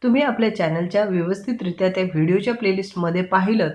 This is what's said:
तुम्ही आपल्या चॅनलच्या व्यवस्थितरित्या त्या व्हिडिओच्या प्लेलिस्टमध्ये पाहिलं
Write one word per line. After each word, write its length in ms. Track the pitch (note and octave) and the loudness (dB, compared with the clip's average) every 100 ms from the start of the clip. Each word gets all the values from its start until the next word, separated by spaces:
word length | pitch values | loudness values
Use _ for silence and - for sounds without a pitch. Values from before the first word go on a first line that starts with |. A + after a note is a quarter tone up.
तुम्ही 180 | B3 B3+ | 0 2
आपल्या 340 | C#4+ A3 A3+ G#3+ | 2 0 0 0
चॅनलच्या 480 | E3 E3 F3 G3+ | -2 0 0 0
व्यवस्थितरित्या 840 | G#3 F3+ E3+ F#3+ - A#3 F3+ F3 F#3 | 0 0 0 -4 -4 -6 -4 -2 0
त्या 140 | F#3 | 0
व्हिडिओच्या 500 | F#3 D#3 D#3+ F#3+ G3+ | -2 0 2 2 0
प्लेलिस्टमध्ये 680 | A#3 G3+ F#3+ F#3+ F3+ E3+ F3 | -2 0 0 -2 -4 -2 0
पाहिलं 480 | F#3 F#3+ F#3+ A3 D#3+ | 0 2 2 2 0